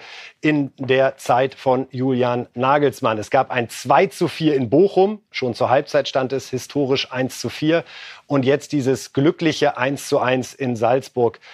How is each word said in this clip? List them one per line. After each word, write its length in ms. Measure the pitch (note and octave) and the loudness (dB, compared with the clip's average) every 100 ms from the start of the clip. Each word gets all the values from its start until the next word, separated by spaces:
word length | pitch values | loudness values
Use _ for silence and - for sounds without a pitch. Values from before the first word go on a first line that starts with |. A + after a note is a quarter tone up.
| - - - - | -4 -20 -20 -4
in 320 | D#3 D3+ C3+ - | 0 2 0 -4
der 400 | B2+ C3 C3+ - | 0 2 2 0
Zeit 400 | - B2 C3+ - | 0 2 0 -2
von 320 | C3+ B2+ C3+ | 0 0 -2
Julian 560 | B2 C3 B2 B2 B2 A#2 A#2+ | -4 -2 0 0 -2 -6 -4
Nagelsmann. 640 | C3 D3 C#3 - B2 A2 | 0 2 2 0 -2 -2
Es 120 | G2+ | 0
gab 220 | C3+ B2 | 0 0
ein 180 | B2+ A#2 | -2 -6
zwei 380 | - B2+ C#3+ F#3+ | -6 2 2 2
zu 200 | - D#3+ | 0 -4
vier 260 | - D#3+ C3+ | -2 0 0
in 140 | A#2+ | 2
Bochum. 520 | C#3 G3 F#3 G3 G#3+ _ | 4 4 4 0 0 _
Schon 220 | - B2 | -6 -6
zur 160 | G#2+ A2 | -2 2
Halbzeit 400 | C3 C#3+ D3 C3+ | 2 2 0 0
stand 240 | C#3 C3 | -2 -2
es 160 | C3+ - | -4 -6
historisch 600 | B2 - C#3+ C3 C3+ - | -8 -6 -2 0 -2 -2
eins 300 | B2+ C3 - | -4 -6 -6
zu 80 | A#2+ | -8
vier. 380 | - D3+ E3 - - - - - | -4 0 0 -2 -12 -20 -20 -4
Und 180 | C#3 | 0
jetzt 300 | B2+ C#3+ - | 2 0 0
dieses 400 | D3 B2+ C3 - | -2 0 -2 -2
glückliche 640 | - D3 - E3 - C#3+ - | 0 0 2 0 0 0 0
eins 320 | C3 C#3 - | -4 -4 -2
zu 100 | C#3 | 0
eins 340 | B2 B2+ A#2+ | 2 0 -2
in 220 | - C3 A#2 | -6 -6 0
Salzburg. 640 | A#2 C3 C3 B2+ A#2+ - - | 2 0 -2 -2 -2 -2 -12